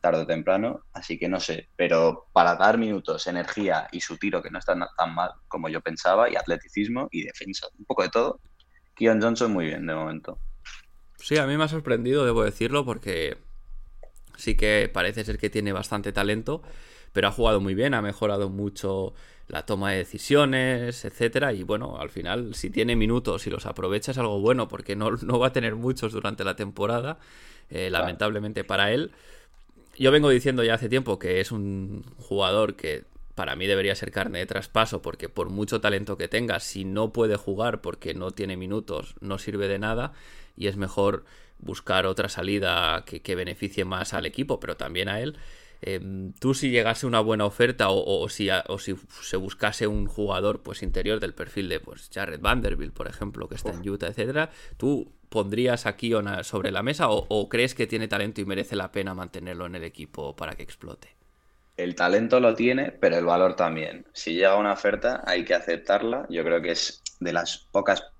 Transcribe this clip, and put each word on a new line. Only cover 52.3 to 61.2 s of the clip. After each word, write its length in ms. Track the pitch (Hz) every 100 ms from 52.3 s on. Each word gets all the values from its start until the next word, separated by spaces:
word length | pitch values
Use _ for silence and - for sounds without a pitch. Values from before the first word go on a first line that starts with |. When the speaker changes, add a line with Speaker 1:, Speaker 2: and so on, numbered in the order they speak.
| 76
Speaker 2:
Vanderbilt, 520 | 98 127 104 85 76
por 160 | - -
ejemplo, 400 | - 101 - -
que 60 |
está 160 | - 107
en 100 | 85
Speaker 1:
Uf. 60 | 95
Speaker 2:
Utah, 220 | 101 85
etcétera, 420 | 104 113 143 156 - - -
¿tú 360 | 127 143 - - _
pondrías 580 | 113 98 107 123 120 113
a 80 |
Keon 320 | - 117 113 101
a-, 160 | 92
sobre 300 | - 107 92
la 100 | 95
mesa 280 | 113 147 143
o, 160 | 107 -
o 200 | 107 98
crees 280 | 113 127 127
que 100 | 117
tiene 220 | 113 107
talento 320 | 101 101 110
y 40 |
merece 300 | 98 95 95
la 160 | 98 92
pena 240 | 104 98
mantenerlo 520 | 92 90 90 87 87 90
en 100 | 90
el 80 |
equipo 500 | 85 - 76 - 71
para 220 | 71 78 78
que 80 |
explote? 500 | - - - - - _